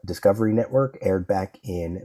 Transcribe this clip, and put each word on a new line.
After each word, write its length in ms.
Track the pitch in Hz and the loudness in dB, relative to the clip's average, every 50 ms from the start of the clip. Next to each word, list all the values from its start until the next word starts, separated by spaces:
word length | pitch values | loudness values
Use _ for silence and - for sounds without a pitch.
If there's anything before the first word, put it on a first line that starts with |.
| - | -8
Discovery 480 | 87 85 - - 101 98 110 113 107 107 | -10 -6 2 2 2 4 4 2 2 2
Network, 440 | 117 131 - 127 131 139 135 - - | 2 0 2 2 0 0 0 -4 -4
aired 260 | - 95 95 92 90 - | -2 0 0 0 0 0
back 320 | 101 95 95 - _ - | -2 -2 -2 -4 _ -14
in 400 | - - 90 87 85 82 87 95 - | -10 -6 -6 -4 -4 -4 -6 -8 -8